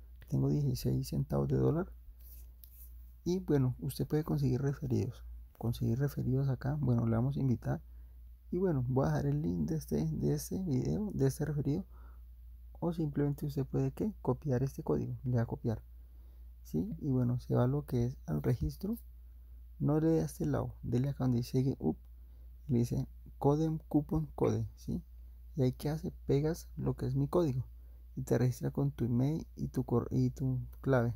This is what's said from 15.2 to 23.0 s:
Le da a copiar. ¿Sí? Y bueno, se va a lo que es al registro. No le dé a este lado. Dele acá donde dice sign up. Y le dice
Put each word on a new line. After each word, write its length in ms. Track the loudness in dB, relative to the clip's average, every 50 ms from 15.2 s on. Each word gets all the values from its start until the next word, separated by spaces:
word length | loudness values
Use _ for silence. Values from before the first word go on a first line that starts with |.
| -2
Le 140 | 0 2
da 60 | 2 2
a 20 |
copiar. 380 | 0 -2 -4 -2 -2 -2 -2 -6 -12 -18 -18 -20 -20 -20 -20 -20 -20 -18 -18 -18 -18 -18 -18 -10
¿Sí? 320 | -4 -2 -2 -2 -2 -4 -4
Y 120 | -2 0
bueno, 280 | 2 2 2 2 2 0
se 140 | 0 0 2
va 120 | 4 4
a 20 |
lo 180 | 4 2 0 -2
que 220 | -2 0 0 0
es 100 | 0 -2 -6 -6
al 160 | -4 -2 0
registro. 560 | 2 2 0 2 0 -2 -4 -4 -4 -4 -4 -4 -6 -12 -18 -18 -18 -18 -18 -20 -18 -18 -18 -18 -18 -12 -4
No 220 | 0 2 4 4 4
le 80 | 4
dé 140 | 4 4 4
a 40 | 2
este 220 | 0 -2 -2 0
lado. 260 | 0 2 0 0 -2 -6 -8
Dele 280 | -4 0 2 2 2 2
acá 160 | 0 0 2
donde 120 | 2 2
dice 260 | 2 2 2 2 2 2
sign 120 | 2 2
up. 200 | 2 2 0 0 0 -4 -18 -20 -18 -18 -18 -18 -18 -18 -18 -18 -10 -2
Y 60 | 2 4
le 60 | 4
dice 280 | 4 4 2 -2